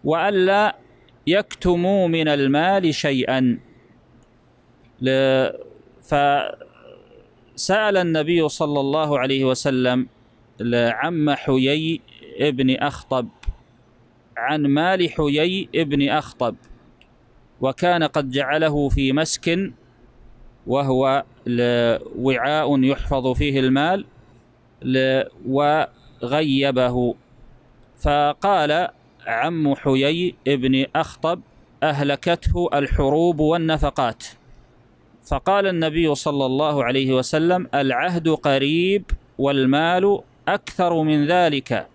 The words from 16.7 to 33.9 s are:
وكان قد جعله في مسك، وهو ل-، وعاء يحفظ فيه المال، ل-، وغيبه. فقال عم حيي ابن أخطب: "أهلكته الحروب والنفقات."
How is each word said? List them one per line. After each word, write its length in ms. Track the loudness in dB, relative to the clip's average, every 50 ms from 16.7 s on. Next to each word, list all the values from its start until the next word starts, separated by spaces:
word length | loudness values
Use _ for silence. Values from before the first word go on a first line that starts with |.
| -20 -20 _ -20 -20 _ -20 _ _ _ _ _ _ -20 _ _ _ _
وكان 420 | -4 -4 -2 0 0 0 2 2 0
قد 260 | 0 -2 -2 -4 -2
جعله 600 | -2 -2 -2 0 0 0 0 0 0 0 0 0
في 240 | 0 0 0 2 2
مسك، 580 | 0 0 -2 -4 -4 -2 -2 -2 0 -2 -6 -8 -16 -20 _ _ _ -20 -20 _ -20 -20 -20 -20 -20 -20 -20 _ _ _
وهو 560 | -2 -2 0 0 2 2 2 2 2 0 0 -2 -6 -18 -12 -8
ل-، 520 | -4 -2 0 0 2 2 2 2 2 0 0 -4 -10 -10
وعاء 680 | -4 -2 0 0 0 0 0 0 0 0 2 2 2 2
يحفظ 440 | 2 0 0 -2 -4 -4 -2 0
فيه 320 | -2 -2 0 -2 0 0 0
المال، 460 | 2 2 2 2 2 0 -2 -2 -4 -10 _ -20 -20 _ -20 -20 _ _ _ _ _ _ _ _
ل-، 420 | -6 -2 0 0 0 2 0 0 -2 -4 -8 -14 -8
وغيبه. 1700 | -4 -2 0 2 2 2 0 -2 -4 -8 _ _ -20 -16 -12 -8 -4 -2 -2 0 0 0 0 0 0 2 2 0 2 0 0 -2 -2 -2 -6 _ _ -20 -20 -20 -20 -20 -20 _ _ -20 _ -20 _ _ -6
فقال 840 | -2 0 2 2 2 0 -2 _ 0 0 2 2 2 2 0 0 0 -4 -6 _ _ _ _ _ -8
عم 480 | -6 -4 -2 -2 -2 -2 0 0 0 0
حيي 600 | 0 0 0 2 2 2 2 0 0 -2 -4 -4 _ _
ابن 380 | 0 0 0 2 0 2 2 0 0 _
أخطب: 460 | -4 -4 -4 -6 -4 -2 -2 -2 -4 -6 _ _ -20 -20 _ _ _ -2
"أهلكته 880 | -2 0 0 0 -2 -2 -2 0 -2 -2 0 0 -2 -2 0 -2 0 0
الحروب 640 | 0 0 0 0 0 2 2 2 2 2 0 2 2
والنفقات." 840 | 2 2 2 0 0 -2 0 0 -2 -2